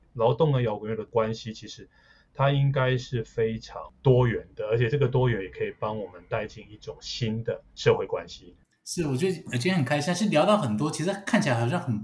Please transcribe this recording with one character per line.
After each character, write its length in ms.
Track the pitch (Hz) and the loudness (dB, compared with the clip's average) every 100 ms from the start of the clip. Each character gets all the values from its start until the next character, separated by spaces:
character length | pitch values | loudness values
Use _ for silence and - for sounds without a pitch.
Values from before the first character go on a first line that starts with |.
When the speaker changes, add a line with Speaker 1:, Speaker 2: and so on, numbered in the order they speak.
| _ | _
Speaker 1:
劳 180 | 113 117 | 0 2
动 180 | - 156 | 4 4
跟 120 | 127 | 4
摇 160 | 113 104 | 0 -2
滚 120 | 107 | -6
乐 60 | 107 | -6
的 80 | |
关 300 | 104 113 110 | -2 0 0
系， 180 | 110 110 | -2 -8
其 160 | 110 104 | -12 -14
实 180 | - 92 _ _ _ _ | -18 -20 _ _ _ _
它 180 | - 139 | 0 2
应 220 | 143 139 | 4 2
该 240 | 135 131 127 | 2 0 0
是 260 | - 120 | -2 -6
非 360 | - 117 113 113 | -4 0 0 -2
常 340 | - 85 73 _ | -8 -14 -14 _
多 260 | 135 123 120 | 4 6 4
元 220 | 92 - - | 0 -4 -8
的， 100 | 107 | -2
而 100 | 120 | 0
且 100 | 117 | 2
这 80 | 143 | 2
个 100 | 123 | 2
多 220 | 123 127 | 2 0
元 140 | 101 | 0
也 60 | 92 | -4
可 120 | - | -6
以 120 | 104 - | -8 -6
帮 200 | 107 110 | -6 -6
我 80 | 92 | -10
们 120 | 90 - | -14 -8
带 180 | 113 107 | -6 -6
进 180 | 107 101 | -12 -20
一 60 | 107 | -18
种 180 | - - | -16 -14
新 440 | - - 110 113 | -10 -6 -4 -4
的 180 | 113 87 - | -4 -8 -10
社 200 | - 127 | 0 2
会 120 | 113 98 | 2 0
关 200 | 87 85 | -6 -8
系。 300 | - 87 - _ _ | -16 -20 -20 _ _
Speaker 2:
是， 240 | - 180 151 | -8 -4 -2
我 100 | 127 | 0
觉 140 | 190 | 0
得， 60 | 170 - | -2 -4
呃， 60 | 123 | -2
今 40 | |
天 140 | 180 185 | 0 2
很 80 | |
开 160 | 127 147 | 2 0
心， 120 | 160 | 0
是 120 | 175 214 | 0 2
聊 140 | 151 | 4
到 120 | 185 208 | 4 4
很 200 | 123 107 | 2 0
多， 140 | 151 | -2
其 140 | - | -2
实 80 | 175 196 - | -2 -4 0
看 140 | 214 | 2
起 80 | 139 | 2
来 60 | 117 | 2
好 80 | 120 | 0
像 100 | 135 | 0
很 180 | - 104 | -2 -4